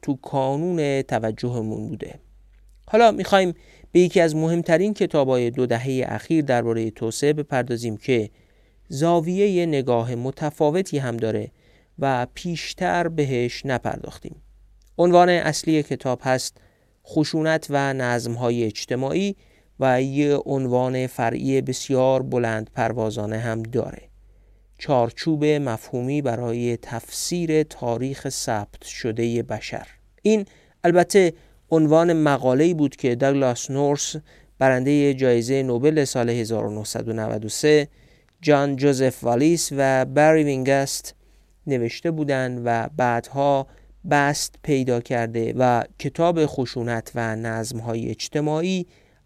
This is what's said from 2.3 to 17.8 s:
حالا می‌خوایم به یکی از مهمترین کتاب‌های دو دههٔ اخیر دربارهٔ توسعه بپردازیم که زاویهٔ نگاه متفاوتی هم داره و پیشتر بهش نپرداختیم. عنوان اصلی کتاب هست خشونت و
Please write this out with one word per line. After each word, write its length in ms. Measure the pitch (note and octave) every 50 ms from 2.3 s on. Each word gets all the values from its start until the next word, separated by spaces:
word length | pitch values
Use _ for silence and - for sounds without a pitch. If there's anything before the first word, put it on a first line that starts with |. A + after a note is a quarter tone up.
| - - _ _ _ - _ _ - - _
حالا 240 | - - A3+ A#3 A3
می‌خوایم 440 | - G3+ F3+ - G3+ F#3+ F#3+ F3 E3 - - - - - - _
به 80 | - F3
یکی 200 | F3+ E3+ - F#3+
از 160 | E3 D#3+ D3+
مهمترین 580 | D#3 D#3+ E3 E3+ E3+ E3+ - E3 E3 G3 A3 G3+
کتاب‌های 560 | - G3 D3+ - D3+ C3+ C3 C3 B2+ A#2+ A#2
دو 160 | B2 C3 B2+
دههٔ 380 | A#2+ A#2 A#2 B2+ C3+ C3 C3 - -
اخیر 360 | G#2+ G#2+ - - E3 D#3+ C#3+
دربارهٔ 460 | C#3 B2 A#2+ A#2 A#2 A2+ A2+ A2+ A2
توسعه 420 | - - A#2+ A2+ - - C#3+ D3
بپردازیم 640 | D3+ D3 D3 - C#3+ B2+ A#2+ B2 A#2+ A2+ A#2+ A2+ G#2+
که 340 | G2 - C#3 B2+ A2+ G#2+ - _ _ _ _ _ _ _ _ _ _ _ -
زاویهٔ 760 | E3 C3+ D#3+ E3+ F3 E3+ D#3+ F3 F3+ G3 G3+ G#3 F#3 F3 F3
نگاه 480 | E3 D3+ C3+ B2 B2 A#2+ A#2 A2+ B2 B2
متفاوتی 840 | A#2+ B2 C3+ - - D#3+ D3 - - D#3 D3 D#3 F#3+ F#3+ - D3 C#3+
هم 180 | C3+ B2 A#2
داره 340 | A2+ A2+ A2 A2 G#2+ G#2+ - _ _ _ _ _ _ _ _ - -
و 260 | D3 C3+ C3 B2 B2 - -
پیشتر 760 | - - F3 E3+ D3+ - - - - F#3 F3+ F3 F3 E3+ E3
بهش 580 | E3 D3+ C#3+ C3+ C3 A#2+ A#2+ B2 - - -
نپرداختیم. 760 | C#3 B2+ - - A#2+ - - - - - - - - - - - - _ _ - _ _ _ _ _ - -
عنوان 300 | F3 F3 F3 F3 F3+ F3+
اصلی 540 | F3 E3+ - D#3 D3 - - D#3+ D#3+ D3+
کتاب 380 | C#3+ - C#3 - - C3 B2 -
هست 340 | - C3 C3 B2+ - - _ - _ _ _ _ _ _ _ _ _
خشونت 600 | - - D#3 D3 - - D#3+ D#3 D#3+ D#3+ D#3 D#3 -
و 240 | C#3+ C#3